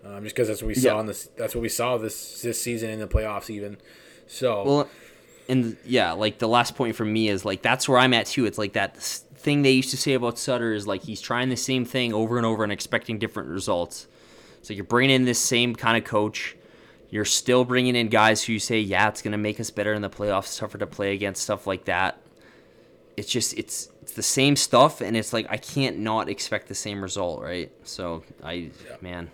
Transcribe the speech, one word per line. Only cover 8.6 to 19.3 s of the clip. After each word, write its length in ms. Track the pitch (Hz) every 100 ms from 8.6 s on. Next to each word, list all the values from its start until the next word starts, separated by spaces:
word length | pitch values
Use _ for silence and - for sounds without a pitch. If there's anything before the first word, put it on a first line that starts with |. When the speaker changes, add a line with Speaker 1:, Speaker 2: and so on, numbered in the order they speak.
| 104
Speaker 2:
that 220 | 104 98 -
s-, 280 | - - - -
thing 260 | - 147
they 100 | 139
used 180 | 131 131
to 60 | 135
say 180 | -
about 240 | 131 120 117
Sutter 340 | - 123 117
is, 140 | 107 101
like, 140 | 95
he's 160 | - 107
trying 280 | - 120 131
the 60 | 120
same 280 | - 131
thing 280 | 120 131 120
over 240 | 107 113 120
and 100 | 117
over 160 | 110
and 80 | 107
expecting 460 | 101 - 117 - 107
different 300 | 107 107 67
results. 580 | 90 95 87 87 - - - - - - -
So 100 | -
you're 100 | 104
bringing 320 | 95 120 135 131
in 80 |
this 140 | 123 117
same 340 | - 120 120
kind 220 | 113 120 113
of 80 |
coach. 500 | 110 110 107 - - - - - - - -
You're 160 | 107
still 400 | 104 - - 123
bringing 320 | 123 123 127 123
in 120 | 113
guys 360 | 120 110 107
who 80 | -
you 60 | 110
say, 180 | - 113
"Yeah, 300 | 104 92 107
it's 140 | 104
gonna 160 | 110